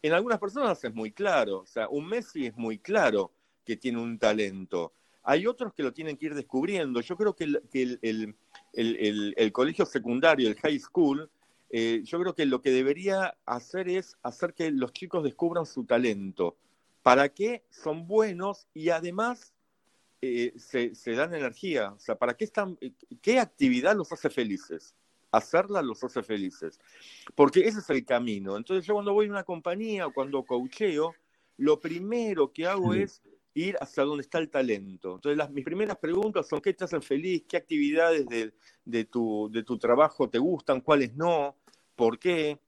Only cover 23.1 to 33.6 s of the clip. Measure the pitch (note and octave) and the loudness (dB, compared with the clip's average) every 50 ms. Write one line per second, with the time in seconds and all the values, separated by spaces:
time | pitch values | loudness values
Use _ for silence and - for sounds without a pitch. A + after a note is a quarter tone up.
23.1 | - - - - A#3+ C4 A3+ E3+ _ - C#3+ C3 B2 B2 C3 F3+ G#3+ G3+ D#3 - | -20 -4 0 4 4 4 2 0 _ 2 4 4 4 4 4 4 2 2 0 -6
24.1 | E3 - - D3 - C3+ A#2+ G#2+ G2 F#2 - - E2 E2 - - _ _ _ _ | -8 -2 -2 -2 0 0 -2 -2 -4 -6 -8 -10 -12 -12 -12 -18 _ _ _ _
25.1 | _ _ _ _ - A2 - - - E3+ F#3+ G3+ G3+ F#3+ D3+ B2 A2 - - B2 | _ _ _ _ 2 2 2 4 2 2 2 2 -2 -2 -2 -2 -6 -6 -8 -6
26.1 | - B2+ G#2 - A2 G2+ G2 F#2 - - E2 D#2+ _ _ _ _ _ - - - | -6 -6 -4 -4 -4 -4 -4 -6 -8 -8 -12 -12 _ _ _ _ _ -20 -20 -20
27.1 | - - - - _ - D3 - - F#3 F3 A3+ A3 G#3+ - - D3 C3 A#2+ - | -20 -20 -20 -10 _ 6 6 8 8 6 4 4 2 -2 -2 0 -2 -2 2 0
28.1 | B2+ A#2+ A#2+ A#2+ G#2+ G2 G2 G2 G2 G#2 A#2 - F#3+ F#3+ E3 F3 G#3 G#3 G3+ G3+ | 0 0 0 -2 -4 -4 -4 -4 -6 -6 -4 -4 -4 -4 -2 -2 -2 -2 0 0
29.1 | G3+ G#3 G#3+ G#3 G3+ G3 F#3 - F3+ E3 D3+ F3 F3+ G3+ A3+ A3 G#3 G3 F3 D3 | 2 2 2 0 -2 -6 -6 -6 -10 -6 -4 -6 -4 -4 -4 -4 -4 -4 -4 -4
30.1 | B2 C#3 C3+ C#3 C#3 C3+ B2+ - B2+ B2 B2+ C3 - - A3 G3 D#3 D3 D#3 E3+ | -4 -4 -4 -2 -4 -4 -2 -2 -4 -4 -4 -6 -4 -2 -2 0 0 0 -2 -2
31.1 | E3 _ _ _ _ _ _ _ _ - C3+ D3+ D3+ D3 - D#3+ E3 E3+ F#3 G#3 | -4 _ _ _ _ _ _ _ _ 0 4 4 4 4 2 -6 -6 -6 -6 -4
32.1 | A#3 A#3+ A#3 A3 G3 D#3+ C#3+ C3 _ - E3 F3 G3 G3 F3+ D3+ G#3 - G3+ - | -2 -2 -2 -2 2 2 0 0 _ -2 -2 0 0 2 2 2 2 2 0 -2
33.1 | - _ _ _ _ _ _ _ _ D3 | -6 _ _ _ _ _ _ _ _ -4